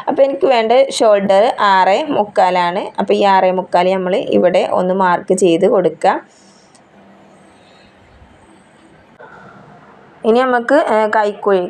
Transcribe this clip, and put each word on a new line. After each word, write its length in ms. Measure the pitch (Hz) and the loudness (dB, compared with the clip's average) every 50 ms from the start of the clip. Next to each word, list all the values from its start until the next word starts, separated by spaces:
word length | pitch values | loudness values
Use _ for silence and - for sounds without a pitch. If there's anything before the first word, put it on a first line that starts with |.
| - - | -8 -4
അപ്പോൾ 140 | 294 - 277 | 0 0 0
എനിക്ക് 220 | 269 277 269 - 269 254 | 0 0 -2 0 0 0
വേണ്ട 180 | 233 220 220 240 262 269 269 - - | 0 0 2 2 2 2 0 0 0
ഷോൾഡർ 460 | 247 220 208 202 196 196 196 196 220 269 - - 214 202 | 2 2 2 2 2 2 2 2 2 2 0 0 0 2
ആറേ 280 | 190 190 185 190 196 254 311 294 - | 2 2 2 2 0 0 -2 -2 -2
മുക്കാലാണ്. 640 | - 208 208 - 208 190 185 180 180 175 175 175 208 285 - - - | -4 -4 -2 0 0 0 2 0 0 -2 -2 -4 -6 -8 -8 -8 -6
അപ്പോൾ 160 | 202 190 202 208 | -4 -2 0 0
ഈ 20 | 202 196 190 | 2 2 2
ആറേ 160 | 190 190 185 185 190 | 2 2 2 0 -2
മുക്കാൽ 280 | 190 - - 180 180 185 190 | -4 -2 0 0 0 0 0
നമ്മൾ 220 | 190 180 180 190 247 - - - | -2 -2 -2 -2 -4 -2 -2 0
ഇവിടെ 280 | 202 190 180 180 185 - - | 0 0 2 0 0 -2 -2
ഒന്ന് 240 | - - 180 180 185 196 190 | -2 -2 -2 -2 -2 0 0
മാർക്ക് 320 | 180 175 170 - - 185 196 202 | 0 -2 -2 -2 -4 -2 0 2
ചെയ്ത് 220 | 175 165 160 185 202 254 | 0 2 2 2 0 2
കൊടുക്കുക. 440 | 196 175 165 160 - - 190 240 320 - _ _ _ _ - _ _ _ _ _ _ _ _ _ - - - - - - - - - - - - - _ - - - - _ _ _ - _ - - - - - _ - - - - _ _ _ _ - - - - _ _ - - - - - - - - - - - - - - - - - - - - - - - | 0 0 -2 -4 -2 -2 -2 -2 -2 -6 _ _ _ _ -20 _ _ _ _ _ _ _ _ _ -20 -20 -20 -20 -20 -20 -20 -20 -20 -20 -20 -20 -20 _ -20 -20 -20 -20 _ _ _ -20 _ -20 -20 -20 -20 -20 _ -20 -20 -20 -20 _ _ _ _ -20 -20 -20 -20 _ _ -20 -20 -20 -20 -20 -20 -20 -20 -20 -20 -20 -20 -20 -20 -20 -20 -20 -20 -20 -20 -16 -4 -2
ഇനി 140 | 226 220 247 262 | 0 0 2 2
നമുക്ക്, 320 | 254 247 240 233 240 269 311 339 - | 0 0 -2 0 0 0 2 2 0
ഏ, 40 | 220 220 220 214 220 | 0 0 0 0 0
കൈക്കുഴി, 480 | 220 214 208 202 202 - 208 196 185 180 | -2 -2 -2 -6 -4 -2 0 0 0 -2